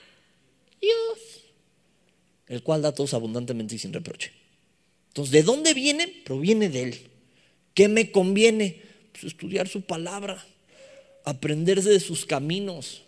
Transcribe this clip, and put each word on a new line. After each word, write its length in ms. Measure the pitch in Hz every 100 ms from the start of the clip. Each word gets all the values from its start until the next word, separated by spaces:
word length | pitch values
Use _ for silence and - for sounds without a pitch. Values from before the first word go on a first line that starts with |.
| _ _ _ _ _ _ _ -
Dios, 380 | 403 453 453 440 - - _ _ _ _ _ _ _ _ _ _ -
el 140 | 123
cual 180 | - 156
da 80 | 147
a 60 |
todos 180 | 139 139
abundantemente 640 | 123 113 117 120 117 107
y 40 | 110
sin 140 | 95
reproche. 400 | 85 82 - - _ _ _ _ _ _ _ _
Entonces, 240 | - 143
¿de 100 | 147
dónde 320 | 160 277 320
viene? 340 | 277 277 294 349 370
Proviene 440 | - 135 170 220 202
de 120 | 131
Él. 160 | 127 - - _ _ _ _ _ _
¿Qué 140 | - 208
me 220 | 220 220
conviene? 720 | 196 185 196 226 220 202 160 - - _
Pues 120 | -
estudiar 420 | 190 - 151 190 185
su 160 | 208
palabra, 640 | 185 165 170 202 202 190 - _ _ - - - - _
aprenderse 640 | 143 135 151 151 170 196 190
de 100 | 196
sus 260 | - 165 -
caminos, 760 | 143 143 185 202 165 - -